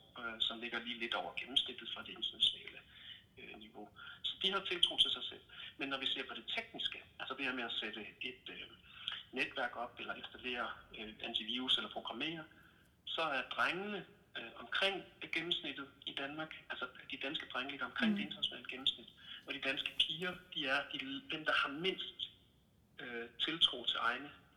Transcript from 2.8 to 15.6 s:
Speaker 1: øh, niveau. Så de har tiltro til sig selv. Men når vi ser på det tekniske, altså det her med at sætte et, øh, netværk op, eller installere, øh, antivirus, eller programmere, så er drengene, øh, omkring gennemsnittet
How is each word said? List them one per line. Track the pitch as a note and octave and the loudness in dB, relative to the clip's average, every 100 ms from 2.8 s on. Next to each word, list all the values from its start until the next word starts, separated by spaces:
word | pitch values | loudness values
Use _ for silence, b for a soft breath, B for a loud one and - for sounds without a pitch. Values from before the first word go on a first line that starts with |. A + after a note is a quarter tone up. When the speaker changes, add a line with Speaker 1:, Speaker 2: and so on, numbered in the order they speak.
| - B B B - - | -16 B B B -16 -16
Speaker 1:
øh, | - - | -14 -12
niveau. | - - - B B B | -14 -12 -14 B B B
Så | - - | -4 2
de | F#3+ | 2
har | G3 | 2
tiltro | F#3+ F3 - - | 0 4 4 6
til | - | 6
sig | C3+ | 6
selv. | - - - B B - | -2 -4 -12 B B -4
Men | C#3 | -2
når | C3+ | 2
vi | C3 | 2
ser | C3+ - | 2 -2
på | A#2+ | -6
det | - - | -2 -2
tekniske, | A3+ - - - - - | -2 -2 -2 -2 -10 -10
altså | - C3 | -6 -2
det | C3+ | 0
her | |
med | B2+ | 0
at | A#2 - | -2 -2
sætte | A2 A2 G2+ - | -2 -4 -8 -6
et, | B2+ - - | -6 -6 -10
øh, | - - - B B B B - | -10 -12 -14 B B B B -6
netværk | B2+ - - B2 A#2 | -2 0 0 0 0
op, | A#2+ - | -4 -4
eller | A2 | -6
installere, | - - A#2 B2 A#2+ A2 - - - | -6 -8 -6 -2 0 -2 -4 -10 -10
øh, | G#2+ G#2+ | -8 -6
antivirus, | - A#2 A2 B2 C3 - | -2 0 2 0 4 4
eller | G#2+ | 4
programmere, | - - A2+ D3+ E3 D#3 B B B B - - | -4 -4 -2 -2 -2 -8 B B B B -14 -2
så | - | 2
er | D#3 C3+ | 4 2
drengene, | A#2+ - B2+ E3+ G#3 G3 - - - B2 | 0 4 4 4 0 -2 -6 -16 -10 -8
øh, | A#2 - | -8 -10
omkring | - - G3 F#3 - - - | 0 4 6 4 -4 -10 -2
gennemsnittet | E3 E3 E3+ | 0 2 0